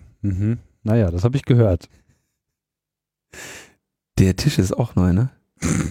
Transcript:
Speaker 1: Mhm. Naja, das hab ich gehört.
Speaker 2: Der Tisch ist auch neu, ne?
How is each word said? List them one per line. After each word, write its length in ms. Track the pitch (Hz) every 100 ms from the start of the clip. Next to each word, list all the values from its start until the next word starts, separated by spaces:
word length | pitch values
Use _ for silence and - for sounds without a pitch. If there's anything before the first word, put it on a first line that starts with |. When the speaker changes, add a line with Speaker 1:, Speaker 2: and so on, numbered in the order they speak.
| - _
Speaker 1:
Mhm. 360 | 101 92 104 120 - _
Naja, 260 | 107 117 92
das 140 | 87
hab 100 | 117
ich 100 | 135
gehört. 440 | - 120 107 87 - _ _ _ _ _ _ _ _ _ _ _ _ _ _ - - - - _ _ _ _ -
Speaker 2:
Der 180 | 95 92
Tisch 220 | 147 -
ist 160 | 92 -
auch 180 | 117
neu, 180 | - 90
ne? 180 | 92 127 _ _ - - - -